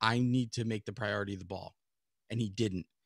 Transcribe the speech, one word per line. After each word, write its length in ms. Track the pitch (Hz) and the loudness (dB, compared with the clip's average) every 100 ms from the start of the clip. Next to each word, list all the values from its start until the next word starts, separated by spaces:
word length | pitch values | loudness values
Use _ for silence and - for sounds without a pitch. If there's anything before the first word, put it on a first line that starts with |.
I 200 | 110 120 | 4 4
need 320 | 123 127 120 | 4 4 2
to 120 | - | -2
make 200 | 113 107 | -2 -2
the 80 | - | -4
priority 420 | 104 104 104 101 | -4 -2 0 -2
the 100 | 95 | -6
ball." 320 | 92 92 92 _ _ _ _ _ - | -8 -10 -10 _ _ _ _ _ -6
And 100 | 117 | -2
he 80 | 110 | -2
didn't. 380 | 98 107 92 - _ | 0 0 0 -8 _